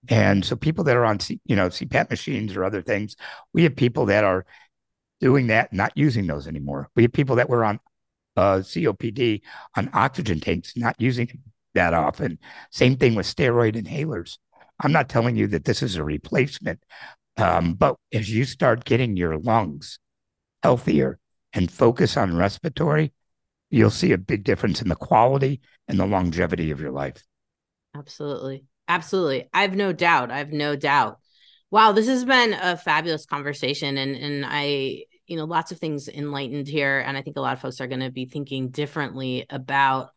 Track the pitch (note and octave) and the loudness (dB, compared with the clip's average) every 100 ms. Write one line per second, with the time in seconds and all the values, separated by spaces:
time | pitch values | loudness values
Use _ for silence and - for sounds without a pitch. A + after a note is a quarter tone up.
0 | - A2+ G2+ G2+ F2+ A2 D3+ D#3+ D#3 B2 | 2 4 6 4 0 -2 -2 0 2 4
1 | A#2 G#2 - - - G2+ F2+ - - B2 | 4 0 -4 -10 -2 2 2 -2 -2 -2
2 | A2 A2 - - G#2+ G2 F#2+ G#2 - G2+ | -2 -4 -6 -6 -6 -4 -4 -4 -4 -4
3 | G#2 - - - - - E3 B2 B2+ A#2 | -4 -10 -18 -18 -4 2 2 4 0 2
4 | A2 G2+ G2+ F#2 - - _ _ _ _ | 2 4 4 0 -4 -20 _ _ _ _
5 | _ _ C3+ C#3 A#2+ A2 A#2 G2+ A2 - | _ _ 2 4 4 2 2 0 -2 2
6 | D3 A2+ F#2 D2 D2 D#2+ C#2 C#2 C#2 - | 0 2 -2 -4 -8 -10 -8 -8 -4 4
7 | A#2+ - C3+ A#2+ A#2+ B2 A2 G#2 _ _ | 4 4 2 2 2 2 2 0 _ _
8 | _ _ _ - G2 F#2+ F#2 - A2+ G2+ | _ _ _ 2 4 2 -2 -2 -2 -2
9 | A#2 G#2+ A#2+ G#2 - - - - F#2+ - | -6 -2 0 0 -6 -20 -8 -6 -2 2
10 | B2+ - B2 D#2+ - F2 - - A#2 - | 0 0 -4 -2 -2 -4 -4 -4 -4 0
11 | A2+ B2 A#2+ - - _ _ - F2 E2 | -2 0 -4 -8 -20 _ _ 0 2 2
12 | D2+ - F2 D#2+ - - - - B2+ C3 | 0 -2 -6 -6 -16 -20 -16 2 2 4
13 | C3 A2+ F#2+ - C#3 A#2+ A2+ A2+ G#2+ C#3 | 2 2 -2 0 2 4 2 0 -6 -6
14 | D#3 G#2 E2+ - _ _ _ _ C#3 D#3 | -6 -6 -10 -18 _ _ _ _ 2 2
15 | C3+ A#2+ A#2 A2+ G#2 F2 - G#2+ C3+ F2+ | 2 0 0 0 0 0 0 -2 -2 -4
16 | D2+ D2+ - - C#3 - - E2 _ - | -4 -6 -2 0 0 -2 -8 -8 _ -20
17 | - - _ - G2 E2+ E2+ G2 D3 B2+ | -20 -20 _ 0 2 2 0 2 0 0
18 | _ A#2 G#2 A2 C#3 - C#3 A#2 - A#2 | _ -4 -2 -2 -2 0 2 2 0 0
19 | B2 F#2+ F2 D#2 G#2+ A2+ F#2 D2 - - | 2 0 -2 -2 0 0 0 -6 -14 -18
20 | _ _ _ _ _ _ E3 B2+ - D2 | _ _ _ _ _ _ 2 2 2 2
21 | C2 - _ _ _ - F#2 - A#2+ A#2 | 0 -4 _ _ _ -2 -2 4 4 4
22 | - - G2+ E2+ G2 - E3 - E3 D3+ | 0 2 0 2 0 -2 -8 -2 0 0
23 | D#3 _ _ _ _ _ _ - A2 - | -2 _ _ _ _ _ _ 4 4 4
24 | - F2+ F#2 G#2+ G2+ G2 G#2+ E2+ F2+ D#2+ | 0 0 0 -4 -2 0 0 -2 -2 -4
25 | - A2 A#2+ C3+ C3+ C#3 _ _ - G2 | 2 4 4 4 0 -4 _ _ -4 -2
26 | F#2+ G2+ F2+ D#2+ F2 E2+ E2 C#2+ D2+ C2+ | 2 2 0 0 -2 0 -2 -4 -6 -6
27 | C#2 - _ _ _ _ _ _ _ D3 | -8 -10 _ _ _ _ _ _ _ -20
28 | C#3+ - D3 C3+ C3+ C3+ _ _ - F3 | -18 -14 -10 -10 -10 -12 _ _ -2 -2
29 | D#3+ F#3+ E3 C3 - F3+ G3+ F#3+ G3 E3 | 0 -2 0 -2 -2 0 0 0 -2 0
30 | E3+ D#3+ B2 B2+ D3 D3+ D3 C#3+ D3+ C#3+ | 2 2 2 -6 -6 -4 -4 -2 2 2
31 | A2+ - _ _ _ _ _ G#3 A3 G#3 | 2 -4 _ _ _ _ _ 6 6 6
32 | A3 C4 B3 B3+ A#3 F#3+ F3+ F3 - D3+ | 2 0 2 2 4 0 -2 -2 0 0
33 | E3 D#3 - C#3+ C#3+ C#3+ C3 C#3+ C#3+ C#3 | 0 -6 -4 -6 -6 -4 -4 -4 -4 -4
34 | C3+ C3 D3 C#3+ C#3+ D3 C#3+ C#3+ C3+ D2 | -4 -6 -6 -6 -4 -4 -2 -2 -4 -6
35 | - _ _ E3 D#3 E3+ E3 E3+ D#3+ D3 | -14 _ _ -8 -4 -4 -4 -8 -6 -6
36 | C#3+ D3+ D3 C#3+ C3+ C#3+ C#3 D3+ C#3 C#3 | -8 -10 -8 -6 -6 -8 -4 -2 0 0
37 | C3 C#3 C#3 C#3 C3 B2+ C3+ C3 C3 B2+ | -2 -6 -8 -6 -4 -4 -8 -8 -8 -6
38 | C3 B2+ B2+ D3 C#3 C3+ B2+ C3 D3 D#3+ | -6 -8 -10 -10 -8 -8 -8 -6 -6 -6
39 | C3+ B2+ C3 B2+ - C#3 B2+ C#3 C3+ C3+ | -6 -6 -6 -6 -8 -12 -2 2 2 2
40 | B2+ | -4